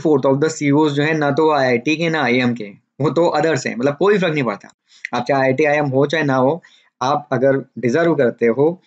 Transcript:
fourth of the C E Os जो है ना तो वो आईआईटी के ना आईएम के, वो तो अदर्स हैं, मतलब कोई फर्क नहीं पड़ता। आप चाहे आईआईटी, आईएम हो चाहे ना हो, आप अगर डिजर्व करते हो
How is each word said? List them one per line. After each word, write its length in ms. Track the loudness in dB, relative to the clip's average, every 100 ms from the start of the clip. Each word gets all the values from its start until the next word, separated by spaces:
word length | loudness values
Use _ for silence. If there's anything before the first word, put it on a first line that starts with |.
| 2
fourth 200 | 2 2
of 160 | 2
the 100 | 0
C 200 | -2 0
E 20 | 2
Os 140 | 2
जो 120 | 0
है 140 | 0 0
ना 140 | 0
तो 140 | 2 2
वो 60 |
आईआईटी 440 | 2 2 0 -2 -2
के 140 | -2
ना 140 | -2
आईएम 300 | 0 0 0
के, 160 | -4 -10 -18 _ -6
वो 80 | -2
तो 180 | 0 0
अदर्स 400 | 0 0 -2 -4
हैं, 80 | -4
मतलब 220 | -2 0
कोई 200 | 0 2
फर्क 160 | 0
नहीं 100 | -2
पड़ता। 300 | -4 -6 -12 _ _ _ -8
आप 120 | -6 -2
चाहे 140 | 0
आईआईटी, 240 | 2 2 2
आईएम 240 | 0 0
हो 160 | 0 0
चाहे 180 | 0
ना 120 | 0 2
हो, 260 | 0 -2 _ _ _ -6
आप 280 | -4 -4 -2
अगर 320 | 0 0 0 -4 -6
डिजर्व 360 | -2 0 0 2
करते 300 | 0 0 0
हो 240 | 2 0 -2